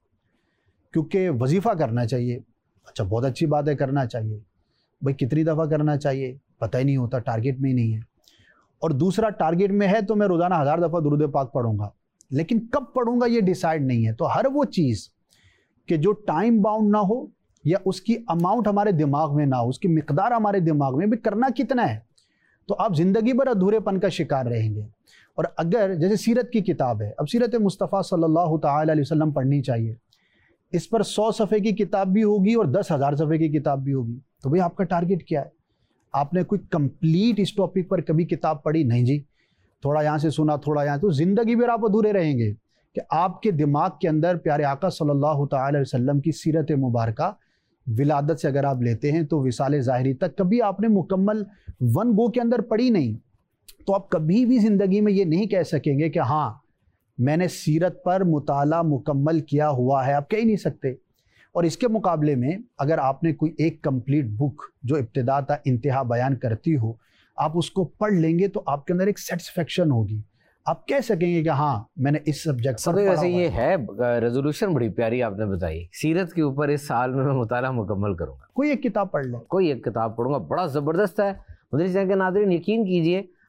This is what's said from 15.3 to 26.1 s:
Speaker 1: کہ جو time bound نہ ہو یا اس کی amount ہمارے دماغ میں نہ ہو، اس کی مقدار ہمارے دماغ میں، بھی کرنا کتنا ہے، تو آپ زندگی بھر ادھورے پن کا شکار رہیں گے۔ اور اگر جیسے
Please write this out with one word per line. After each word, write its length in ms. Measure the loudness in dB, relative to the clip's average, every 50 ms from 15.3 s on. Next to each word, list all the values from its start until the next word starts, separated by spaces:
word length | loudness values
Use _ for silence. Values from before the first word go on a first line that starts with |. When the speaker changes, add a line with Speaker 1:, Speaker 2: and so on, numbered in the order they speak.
| _ _ _ _ _ _ _ _ _ _ _
Speaker 1:
کہ 120 | -2 -2
جو 140 | 2 2 0
time 500 | 0 0 -2 -4 -2 0 2 2 4 4
bound 300 | 2 2 0 2 2 2
نہ 60 | 2
ہو 280 | 2 2 0 -2 -4 -6 -10 -18 _ _ _ _ _ -2
یا 140 | 0 0 0 0
اس 160 | -2 -4 -2
کی 140 | -2 -2 -2 -2 -2
amount 400 | -4 -2 0 0 2 2 2 0
ہمارے 240 | 0 2 2 2 2
دماغ 440 | 2 2 2 2 2 0 0 0 2
میں 100 | 2 2
نہ 100 | 2 2
ہو، 140 | 2 0 -2
اس 100 | -2 -2
کی 80 | 0
مقدار 440 | 0 2 0 0 0 0 0 0 2
ہمارے 280 | 2 2 2 2 2 2
دماغ 380 | 2 2 2 2 0 0 0
میں، 80 | 0 0
بھی 120 | 0 0
کرنا 300 | 0 0 -2 0 0 0 0 0
کتنا 360 | -2 -2 -2 0 0 0 0 -2
ہے، 60 | -4 -8 _ _ _ _ _ _ _ _ _ _ _ _
تو 80 | -6 -2 -2
آپ 160 | 0 0 2
زندگی 380 | 2 2 2 2 2 2 2 2
بھر 140 | 2 2
ادھورے 320 | 2 2 2 2 2 2 2
پن 200 | 0 -2 -2 0
کا 100 | 0 -2
شکار 360 | -2 -2 -4 -2 -2 -2 -2
رہیں 300 | -2 -2 -2 -2 -2 -4
گے۔ 60 | -6 -8 -12 -16 _ _ _ _ _ _ _ _
اور 100 | -4 -4 -4 -4
اگر 360 | -4 -2 0 2 2 2 0 0
جیسے 220 | 0 0 2